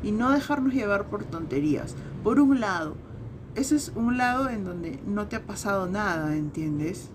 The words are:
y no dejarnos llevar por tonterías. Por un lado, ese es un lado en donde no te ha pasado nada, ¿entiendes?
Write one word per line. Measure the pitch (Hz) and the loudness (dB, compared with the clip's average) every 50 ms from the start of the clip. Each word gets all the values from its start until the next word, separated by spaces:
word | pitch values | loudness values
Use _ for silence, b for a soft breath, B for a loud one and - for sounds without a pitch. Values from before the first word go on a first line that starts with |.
| - | 0
y | 202 | 0
no | 208 214 233 254 | 0 2 4 4
dejarnos | 277 285 277 - 294 277 262 269 254 | 4 4 4 2 0 2 2 2 2
llevar | 269 220 202 202 202 202 - | 2 2 2 2 0 0 -2
por | 208 202 - | -6 -6 -6
tonterías. | - - 165 165 - 127 139 143 151 147 - - - - B B B B B - | -6 -6 -8 -6 -2 0 0 2 2 2 2 0 -6 -8 B B B B B 0
Por | 208 254 277 | 4 6 8
un | 285 269 277 254 | 8 8 6 4
lado, | 220 202 185 170 160 151 - - - - - - - - - - - - - 214 | 4 0 0 -2 -2 -4 -8 -10 -14 -14 -14 -12 -12 -12 -12 -14 -14 -8 -2 -2
ese | 269 - 302 | 2 2 2
es | 294 - - - | 2 2 -2 -4
un | 214 226 240 247 247 | 0 2 2 2 2
lado | 247 247 247 254 269 262 | 2 2 2 2 0 0
en | 240 214 196 | -2 -2 -4
donde | 180 180 175 165 165 - - - - | -4 -6 -6 -6 -6 -8 -8 -4 -4
no | 202 208 208 196 | -2 -2 -2 -2
te | - | -6
ha | 226 - | -8 -6
pasado | - 202 - - 208 202 196 185 180 | -6 -10 -6 -2 0 0 0 0 0
nada, | 185 208 214 196 175 160 156 151 151 | -2 0 0 0 0 0 0 0 0
¿entiendes? | 156 151 147 139 160 156 156 147 147 151 165 202 - - - - | 0 -2 -2 -4 -4 -2 -2 -2 0 -2 -2 -4 -6 -10 -14 -16